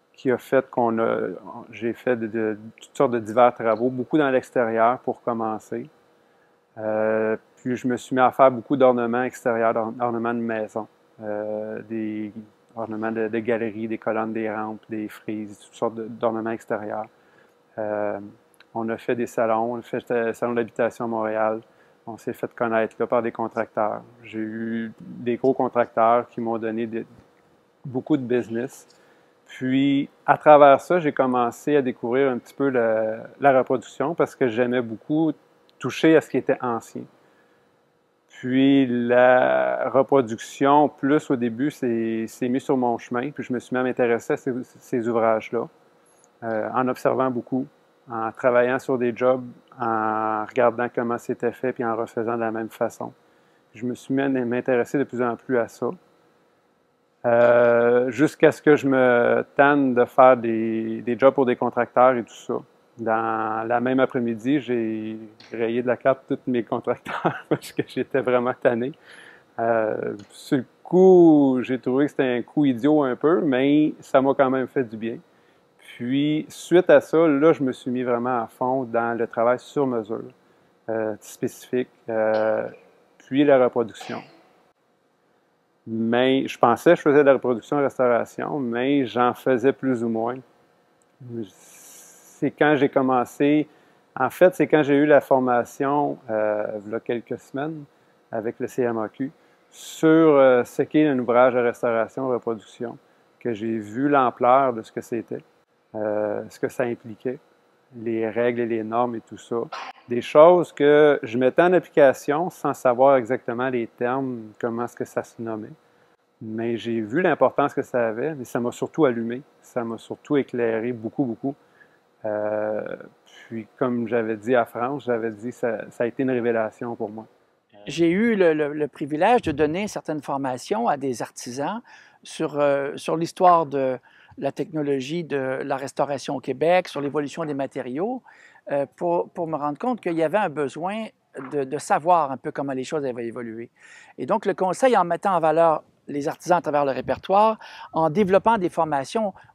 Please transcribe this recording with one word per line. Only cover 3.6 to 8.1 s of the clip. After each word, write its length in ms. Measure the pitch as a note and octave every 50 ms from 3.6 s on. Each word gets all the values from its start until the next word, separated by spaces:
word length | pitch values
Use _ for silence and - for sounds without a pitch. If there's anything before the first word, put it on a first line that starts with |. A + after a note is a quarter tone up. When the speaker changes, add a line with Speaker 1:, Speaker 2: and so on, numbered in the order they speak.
| A#2+ A2+ A2 G#2+ A#2 B2+
Speaker 1:
beaucoup 300 | C3 B2+ B2 - - D#3
dans 100 | D3+ C3+
l'extérieur 680 | C3 B2+ B2 - - C3+ B2 A2+ A2+ A2+ A2+ A#2 B2 B2+
pour 240 | - - A#2+ - _
commencer. 680 | - A#2 A2+ A2+ A2 A2 G#2 - - - A#2 B2+ D3+ - _ _ _ _ _ _ _ _ _ _ _ _ _ _ _ _
Euh, 600 | A2+ A2 G#2+ G#2+ G#2+ A2 A2 A2 A2 A2 A2 A2 G#2+ - _ _
puis 200 | _ _ B2+ B2
je 120 | A2+ - B2+
me 80 | B2
suis 180 | A2+ - -